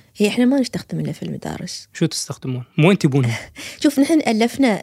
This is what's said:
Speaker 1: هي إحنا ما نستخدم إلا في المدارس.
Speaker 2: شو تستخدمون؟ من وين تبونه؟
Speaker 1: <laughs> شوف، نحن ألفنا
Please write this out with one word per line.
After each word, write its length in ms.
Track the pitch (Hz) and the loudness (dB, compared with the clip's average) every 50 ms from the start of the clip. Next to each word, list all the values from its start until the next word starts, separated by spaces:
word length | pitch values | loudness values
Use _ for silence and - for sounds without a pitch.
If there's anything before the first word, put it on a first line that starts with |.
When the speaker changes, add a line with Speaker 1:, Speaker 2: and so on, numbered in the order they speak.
| _ _ _ | _ _ _
Speaker 1:
هي 120 | - 202 202 | -2 -2 0
إحنا 160 | - - 247 | 2 2 2
ما 160 | 247 277 277 | 4 4 2
نستخدم 400 | 247 - - 180 - - 180 156 | 0 -2 -4 -8 -8 -8 -6 -6
إلا 120 | 151 - | -6 -6
في 100 | - - | -6 -8
المدارس. 680 | 180 170 - - - 78 - - - 175 - - - _ | -8 -10 -10 -8 -8 -10 -10 -10 -10 -12 -12 -14 -16 _
Speaker 2:
شو 140 | _ - 165 | _ -2 -2
تستخدمون؟ 580 | 156 - - - - 143 - - 135 127 127 123 - _ - | -2 -2 -6 -8 -10 -12 -10 -8 -6 -6 -6 -8 -6 _ 4
من 60 | 151 | 4
وين 140 | 185 202 185 | 4 6 4
تبونه؟ 400 | - 151 127 143 127 117 117 - - - - - | 2 2 2 2 2 2 -2 -4 -8 -14 -16 -16
Speaker 1:
<laughs> 240 | - - - - | -16 -16 -10 -2
شوف، 180 | - 294 277 262 | 0 0 2 2
نحن 200 | 285 - 339 311 - | 2 4 4 2 2
ألفنا 560 | - 226 214 226 233 - - 269 240 202 - | 2 2 2 0 0 2 2 2 2 2 0